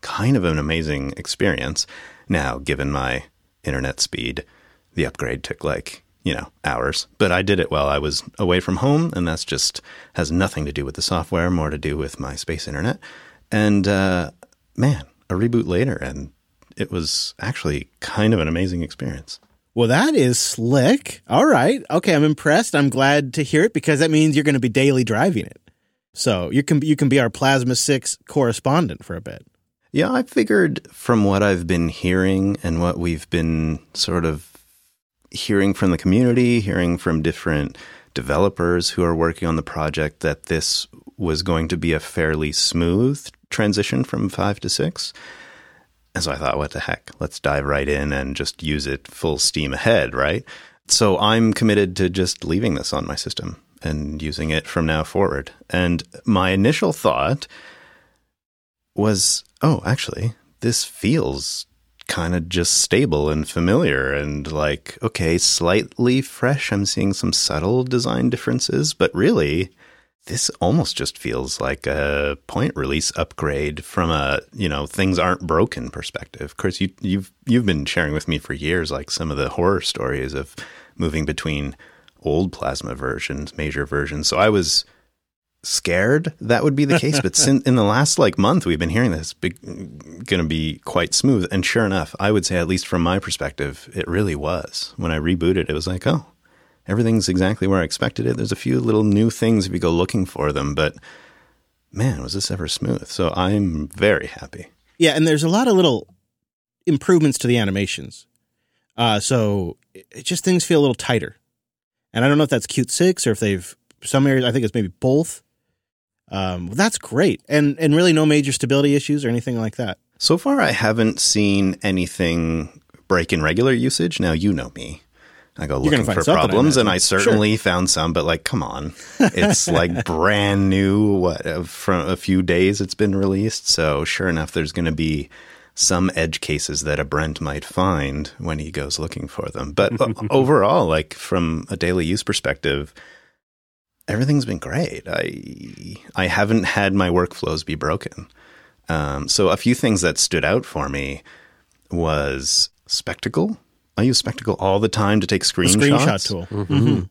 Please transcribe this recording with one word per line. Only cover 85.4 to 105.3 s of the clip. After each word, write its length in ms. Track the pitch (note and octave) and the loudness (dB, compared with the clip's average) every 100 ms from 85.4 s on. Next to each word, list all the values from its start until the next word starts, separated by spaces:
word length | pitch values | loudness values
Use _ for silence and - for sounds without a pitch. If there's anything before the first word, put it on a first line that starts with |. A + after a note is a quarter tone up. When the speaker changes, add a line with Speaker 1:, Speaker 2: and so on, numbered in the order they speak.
| _ _ | _ _
Speaker 1:
scared 720 | - - - F2 G#2 D3 E3+ - | -6 -6 0 2 4 2 0 -8
that 220 | A2 A#2 | 0 2
would 140 | D3+ C#3 | 2 2
be 80 | |
the 140 | C#3+ E3+ | 2 2
case, 220 | C3+ D3 | 2 0
but 140 | F#2+ | 0
sin-, 280 | - - C3+ C3+ | 0 4 4 4
in 80 | |
the 80 | B2+ | 4
last, 380 | G2+ A2 C#3+ - | 4 4 2 4
like, 180 | A#2+ F2 | 2 4
month, 260 | G2 E3+ | 2 4
we've 140 | - D#2 | 2 0
been 120 | E2 | 0
hearing 200 | F#2 B2 | 2 0
this 220 | D#2+ D#2+ | 0 -8
big, 920 | - - - - - F#2+ C#2 - E2 | -6 -6 -6 -16 -14 -14 -16 -20 -16
gonna 200 | G#2 F#2+ | -2 0
be 360 | D#2+ D#2+ D#2 D2+ | 0 0 -4 -6
quite 280 | - F2+ E2+ | -4 -2 0
smooth. 360 | - C3 A#2+ F2+ | 0 2 2 2
And 160 | G2+ F2+ | -2 0
sure 180 | A#2 | 2
enough, 300 | G#2+ F#2+ D2+ - | 2 0 -2 -2
I 100 | G2+ | 2
would 160 | G#2+ E2+ | 2 2
say, 100 | F2+ | -2
at 120 | E2 | 0
least 180 | F2+ - | -2 0
from 160 | F2+ | 0
my 160 | E2+ F#2+ | 2 0
perspective, 720 | F#2 - C#2+ - C#2+ C2+ - | -2 -6 -6 -6 -8 -8 -12
it 140 | G2 - | -8 -4
really 300 | F2 G#2 D2 | -2 -2 -2
was. 580 | C#2+ F2+ - - - - | -4 -4 -6 -10 -10 -6
When 140 | E2+ | -2
I 80 | D#2+ | 0
rebooted, 500 | D#2 F2+ E2+ F#2+ - | 0 2 2 0 0
it 40 | |
was 160 | D2+ E2+ | -4 -4
like, 180 | F#2 - | -4 -2
"Oh, 200 | D#3 - _ _ _ _ _ - | -2 -4 _ _ _ _ _ -4
everything's 420 | G2+ A2+ A2+ F#2+ | 0 2 2 2
exactly 380 | F2+ F#2 A2 F#2+ | 2 2 0 0
where 140 | F#2+ | 2
I 40 | |
expected 420 | D#2+ - - - B1 | 0 -2 -4 -2 -2
it." 100 | A#1+ | -2
There's 160 | G#2+ | -4
a 40 | - | -4
few 220 | B2+ B2+ | -2 -2
little 240 | A#2+ G#2+ | 2 2
new 260 | G#2+ G2+ A2+ | 4 4 2
things 380 | - A2+ A2+ F#2 | 0 2 2 0
if 60 | |
you 80 | F2+ | -2
go 100 | E2+ | 0
looking 340 | E2+ F#2 - | 2 0 -2
for 280 | F#2 - D2 | -4 -2 -2
them, 200 | C#2+ C#2 | -2 -2
but 220 | D2 D2+ - - - - _ _ _ _ _ _ | 0 -2 -2 -20 -20 -20 _ _ _ _ _ _
man, 320 | - B2+ D#2 | -2 -2 -2
was 120 | B1+ | -6
this 160 | F#2 - | -6 -6
ever 180 | F#2 E2 | -6 -6
smooth. 400 | - - A#1+ - | -4 -4 -4 -6
So 240 | - F2 | -4 -2
I'm 540 | - F#2 G#2 G2 D#2+ D2+ | 0 0 2 0 -2 -6
very 400 | F2 G2 F2 - | 0 2 2 -2
happy. 380 | - - - - _ _ _ | -12 -16 -18 -20 _ _ _
Speaker 2:
Yeah, 140 | E3 | 2
and 140 | D3 | 4
there's 160 | D#3+ | 2